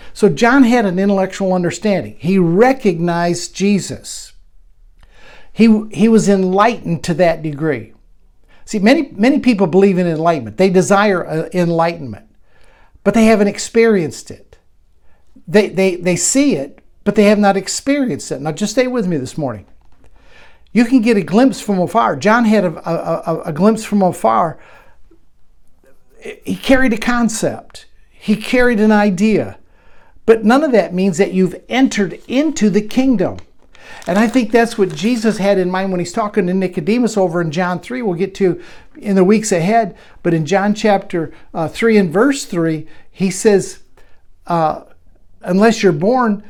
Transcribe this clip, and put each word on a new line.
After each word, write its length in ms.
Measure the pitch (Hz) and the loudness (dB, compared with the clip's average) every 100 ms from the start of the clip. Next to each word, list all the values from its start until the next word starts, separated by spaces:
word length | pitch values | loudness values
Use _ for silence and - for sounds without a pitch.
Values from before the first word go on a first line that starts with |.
| - | -14
So 160 | - 208 | 0 0
John 340 | 147 233 277 | 2 2 6
had 220 | 233 247 202 | 4 4 0
an 140 | 180 | 0
intellectual 540 | 196 196 190 - 190 | 0 0 -2 -2 -2
understanding. 640 | 185 170 - 214 185 107 - | 0 -2 -4 -2 -2 -4 -8
He 180 | 160 196 | 0 2
recognized 1160 | 170 175 254 269 208 165 170 170 175 170 - - | 2 4 2 2 0 0 -2 -2 -2 -4 -8 -4
Jesus. 800 | 196 202 139 120 - - - - - - - - - - - - - - - | 0 0 -2 -12 -14 -16 -18 -20 -20 -20 -20 -20 -20 -20 -20 -20 -20 -20 -12
He, 340 | - 226 214 - | 2 4 4 0
he 160 | 147 226 | 0 4
was 200 | 220 170 | 4 4
enlightened 720 | 196 185 190 220 226 165 170 | 0 0 2 0 0 -6 -6
to 100 | - 165 | -4 0
that 260 | 175 160 | 0 0
degree. 520 | 156 143 160 127 107 - _ - _ _ _ - - | -6 -6 -4 -4 -8 -20 _ -20 _ _ _ -20 -8
See, 140 | 214 | 0
many, 320 | 202 320 285 | 4 4 0
many 260 | - 240 294 | 0 0 2
people 260 | 254 202 185 | 2 2 2
believe 320 | 180 202 180 | 4 4 2
in 80 | 175 | 0
enlightenment. 520 | 156 165 160 110 107 | 0 0 0 -4 0
They 120 | 190 | 2
desire, 560 | 185 151 190 208 180 - | 2 2 2 2 0 -2
uh, 240 | 156 165 | -6 -4
enlightenment, 720 | 180 170 165 165 170 135 101 - _ _ - - _ - _ | -2 -2 0 -2 -4 -12 -14 -18 _ _ -20 -20 _ -20 _
but 100 | 202 | 0
they 120 | 214 220 | 2 4
haven't 220 | 214 202 | 4 2
experienced 840 | - - 226 226 202 151 - - | -2 -4 2 2 2 -2 -8 -18
it. 280 | - - _ _ _ _ _ - - - - - | -20 -20 _ _ _ _ _ -20 -20 -20 -20 0
They, 220 | 180 196 | 0 2
they, 260 | 165 190 175 | 0 -2 -2
they 200 | 175 175 | -2 -2
see 400 | - 269 285 160 | 0 0 0 -2
it, 260 | 135 - _ _ | -6 -14 _ _
but 120 | - 208 | -4 2
they 100 | 208 | 2
have 140 | 208 | 4
not 160 | 202 196 | 2 0
experienced 760 | 190 - - 285 247 139 - | -4 -8 -2 -2 -2 -4 -8
it. 100 | 135 | -8
Now, 100 | 151 | -6
just 220 | 151 208 | -6 -4
stay 140 | - 254 | 0 0
with 200 | 247 185 | 0 -4
me 100 | 156 | -4
this 200 | 127 - | -6 -8
morning. 280 | 139 107 - - - - - - - - - - - | -8 -8 -16 -20 -20 -20 -20 -20 -20 -20 -20 -20 -4
You 120 | 208 233 | 0 2
can 160 | 262 | 2
get 160 | 220 208 | 2 0
a 40 | |
glimpse 400 | 156 190 262 - | 2 2 2 0
from 180 | - 190 | -4 -2
afar. 360 | 175 226 220 147 | 0 0 -2 0
John 300 | 170 233 226 | 0 2 2
had 200 | 214 180 | 2 0
a, 240 | 156 170 | -4 -6
a, 340 | 165 170 165 - | -6 -4 -6 -4
a, 140 | 160 - | -6 -6
a 80 | |
glimpse 320 | 151 202 220 - | 0 2 0 -2
from 160 | 208 | 0
afar. 580 | 185 - 220 220 170 - - - - - - - - - - - - - _ - - - - - | 0 0 0 0 -2 -6 -20 -20 -20 -20 -20 -20 -20 -20 -20 -20 -20 -20 _ -20 -20 -20 -18 -16
He 120 | - 185 | -8 -6
carried 380 | - 269 262 | 2 2 4
a 40 | 220 | 0
concept. 880 | - 240 233 - 147 107 - - - - - - - | -2 0 -2 -2 -4 -6 -16 -20 -20 -20 -20 -14 -4
He 80 | 214 | -4
carried 460 | - 254 247 220 | 0 2 2 4
an 100 | 214 | 4
idea. 640 | 208 208 180 220 190 101 - - _ - - - - - | 4 2 2 2 0 -2 -10 -20 _ -20 -20 -20 -8 2
But 180 | 226 | 4
none 180 | 214 262 | 6 2
of 120 | 311 | 4
that 200 | 226 165 | 2 0
means 240 | 175 196 160 | 0 -2 0
that 140 | 185 | 0
you've 320 | 185 185 - - | 2 0 -2 -6
entered 500 | 240 269 202 185 - - | 0 0 0 -4 -6 -4
into 420 | 247 311 - 208 | -2 -2 0 0
the 120 | 190 | 0
kingdom. 560 | 214 - 269 220 156 95 - - - - - - - | -2 -2 0 0 -2 -6 -16 -20 -20 -20 -20 -16 -4
And 140 | 185 | 0
I 80 | 226 | 2
think 240 | 262 220 | 0 2
that's 260 | 233 226 220 | 2 0 0
what 160 | 185 | -4
Jesus 440 | 151 202 240 220 208 | -2 -2 0 -2 0
had 200 | 196 202 | 0 0
in 140 | 180 | 0
mind 200 | 185 196 | -2 -4
when 100 | 180 | -4
he's 100 | 175 | -4
talking 340 | - 208 214 175 | -4 -4 -2 -2
to 80 | |
Nicodemus 640 | 185 185 185 156 240 233 202 | -2 -2 -4 -2 0 0 0
over 240 | 185 170 | 0 0
in 120 | 165 | -4
John 280 | 151 180 180 | -4 -4 -4
three, 220 | - 247 | -8 -8
we'll 140 | 226 170 | -6 -4
get 200 | 190 - | -4 0
to 260 | 190 160 - - - - | -2 -2 -8 -20 -20 -12
in 180 | 214 190 | -2 2
the 80 | |
weeks 300 | 185 214 220 | 4 2 2
ahead. 420 | 180 175 226 208 - - - | -2 2 0 0 -6 -20 -8
But 100 | 175 | -2
in 120 | 165 147 | -2 0
John 280 | 202 208 | 0 0
chapter, 580 | 208 220 175 - 175 151 - - | 0 0 0 -2 -6 -8 -12 -12
uh, 160 | 175 151 | -6 -6
three 280 | - 226 214 | -2 2 4
and 140 | 185 | 2
verse 320 | 175 277 277 | 2 2 0
three, 420 | - 170 165 160 156 - - | -6 -4 -2 -4 -8 -18 -16
he 220 | - 190 | -4 -4
says, 480 | 185 220 196 - - - - - - - - - | 0 2 2 0 -12 -20 -20 -20 -20 -20 -20 -6
uh, 360 | 170 156 156 - - - - - - | -2 -2 -4 -12 -20 -20 -20 -20 -16
"Unless 420 | 190 185 226 220 | -4 2 2 4
you're 120 | 196 | 0
born 500 | 151 190 254 233 202 - | 2 0 0 0 -2 -8